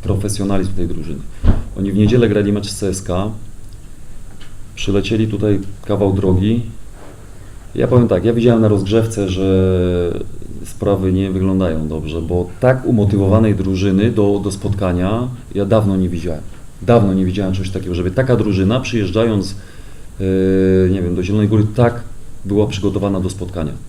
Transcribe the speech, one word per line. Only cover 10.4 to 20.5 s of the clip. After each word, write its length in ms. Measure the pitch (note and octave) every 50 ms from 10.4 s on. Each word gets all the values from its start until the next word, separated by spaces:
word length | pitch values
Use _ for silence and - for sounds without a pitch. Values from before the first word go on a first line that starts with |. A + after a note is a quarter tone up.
| - - - - -
sprawy 480 | - - - G#2 G2 G2+ F#2 F#2+ F#2+ F#2
nie 180 | F#2+ G2 F#2+
wyglądają 560 | F#2 F#2+ F#2 F#2+ F#2+ F#2+ F#2+ F2 D#2+ D#2 D#2
dobrze, 340 | D#2 D#2 D#2 D#2 D#2 D#2 E2
bo 280 | E2 D#2+ F2 F2+ F2+ F2+ - -
tak 260 | - B2+ C3 B2+ -
umotywowanej 680 | B2 B2 G#2 G2+ G2 G2 G2 G2 F#2 G2+ A2 A2+ G#2+ G2
drużyny 560 | F2+ F#2+ F#2+ F#2+ F#2 F#2+ G2+ F#2+ F#2+ G#2 A#2+
do, 300 | A#2 A2 G2+ G2+ G2+ G2+ F#2+
do 80 | G2+
spotkania 760 | F#2+ - - - G#2+ G2+ G2+ F#2 F2 F2 F2+ G2 G#2+ A#2 B2 B2+ B2+ A#2 - - -
ja 100 | G2 G2+
dawno 320 | G2 A2 A2 G#2+ G#2 F#2+
nie 120 | F#2+ F#2 F2+
widziałem. 320 | E2+ E2 D#2 F2 D#2 D2+ - - - - - - - -
Dawno 320 | - - A#2+ A#2 G2+ G2 F#2+
nie 120 | F#2+ F#2
widziałem 280 | F#2 F#2 G2+ G2 F#2 F#2
czegoś 160 | F#2+ F#2 F#2
takiego, 260 | - F#2 D#2+ F2+ F2+
żeby 160 | F2 F2 F#2
taka 240 | - C3 C3 B2+ B2
drużyna, 440 | G#2+ G#2+ G#2 G2+ F#2+ F#2+ F#2+ A2+ C3
przyjeżdżając, 760 | B2+ - A2 A2+ G2+ F2+ F2+ A2 A2+ A#2 A2 G2+ F2 - - G2 - - - - - - - - - - - -
e, 40 | G2 F#2+ F#2+ F#2+ F#2+ F#2+